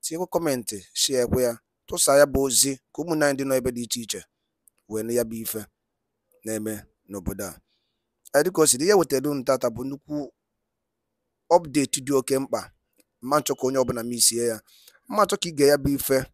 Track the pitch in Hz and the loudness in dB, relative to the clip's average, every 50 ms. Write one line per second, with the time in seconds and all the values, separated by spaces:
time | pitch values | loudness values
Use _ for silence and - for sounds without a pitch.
0 | - - 160 165 180 175 - 170 170 156 135 123 110 - - 101 92 - _ - | -10 -8 -6 -6 -8 -2 -2 -2 0 0 -2 -4 -6 -8 -12 -12 -14 -12 _ -4
1 | - - 139 127 123 120 - 127 127 120 117 117 _ _ _ _ _ - - 175 | -2 0 0 0 0 0 0 0 0 0 -2 -6 _ _ _ _ _ -10 -4 -2
2 | - - 139 143 147 143 131 139 139 135 120 - - 139 135 131 _ _ _ - | 2 4 6 6 6 6 4 0 0 2 2 2 2 2 0 -6 _ _ _ -8
3 | 151 175 165 156 151 143 139 131 139 135 135 131 120 131 123 120 120 107 - 123 | -4 -2 0 2 2 2 2 0 0 0 0 0 0 -2 -4 -4 -6 -6 -6 -8
4 | 117 104 - 98 - _ _ _ _ _ _ _ _ _ _ _ _ _ 104 110 | -6 -8 -10 -12 -12 _ _ _ _ _ _ _ _ _ _ _ _ _ -6 -6
5 | 110 113 117 120 120 113 113 113 113 - - 110 104 _ _ _ _ _ _ _ | -4 -2 0 0 0 -2 -4 -10 -8 -8 -8 -10 -10 _ _ _ _ _ _ _
6 | _ _ _ _ _ _ _ _ _ 107 110 110 107 107 107 104 - _ _ _ | _ _ _ _ _ _ _ _ _ -6 -6 -4 -4 -6 -8 -8 -12 _ _ _
7 | _ _ 98 101 87 98 98 98 101 92 82 - _ _ _ _ _ _ _ _ | _ _ -12 -10 -8 -8 -8 -8 -8 -10 -10 -14 _ _ _ _ _ _ _ _
8 | _ _ _ _ _ - - 139 151 185 185 165 156 147 139 123 147 185 208 196 | _ _ _ _ _ 0 2 2 2 2 2 2 4 4 4 0 2 4 4 4
9 | 170 135 143 131 131 147 147 139 120 - 135 123 - 123 110 117 127 135 143 139 | 4 4 0 -2 -2 -2 -4 -4 0 -2 -2 0 0 -4 -4 -4 -8 -8 -10 -10
10 | _ - 151 147 147 349 _ _ _ _ _ _ _ _ _ _ _ _ _ _ | _ -8 -6 -6 -6 -8 _ _ _ _ _ _ _ _ _ _ _ _ _ _
11 | _ _ _ _ _ _ _ _ _ _ 165 175 170 143 127 151 139 127 - - | _ _ _ _ _ _ _ _ _ _ 4 4 4 2 0 0 0 0 -2 -6
12 | 131 123 143 135 131 - 139 131 135 - - 110 - - _ _ _ _ _ _ | -4 0 0 0 2 2 -2 -2 0 -2 -4 -6 -6 -8 _ _ _ _ _ _
13 | _ _ _ _ - 123 143 151 143 - 139 - - 127 135 135 127 120 127 120 | _ _ _ _ -4 0 0 0 0 0 -4 -2 -2 0 2 2 0 0 -2 -6
14 | 113 120 120 117 110 - 113 117 120 117 113 110 _ _ _ _ _ - _ _ | -6 -6 -2 0 0 2 2 0 -2 -2 -2 -4 _ _ _ _ _ -20 _ _
15 | _ _ 202 208 208 190 262 - - 170 160 143 143 139 147 143 135 143 143 135 | _ _ 0 0 2 2 2 -2 -2 -6 0 4 6 6 6 4 4 0 0 0
16 | - - 135 131 135 - | 0 0 0 0 0 -2